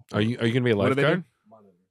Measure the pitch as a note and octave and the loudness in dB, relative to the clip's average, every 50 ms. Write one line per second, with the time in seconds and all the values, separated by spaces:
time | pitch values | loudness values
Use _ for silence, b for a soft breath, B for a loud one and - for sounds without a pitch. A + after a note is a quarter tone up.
0 | - - - G#2 G#2+ A2+ B2 - A#2+ A#2 A#2 C3 B2 A#2+ G#2+ G2+ G2 - C3+ C#3 | -18 -8 -4 -2 -2 -2 -2 -2 -2 0 0 0 0 2 2 2 2 0 2 2
1 | C#3 D3+ F3 F#3+ - _ _ _ _ _ - - _ - _ _ _ _ | 2 0 0 -2 -4 _ _ _ _ _ -20 -20 _ -20 _ _ _ _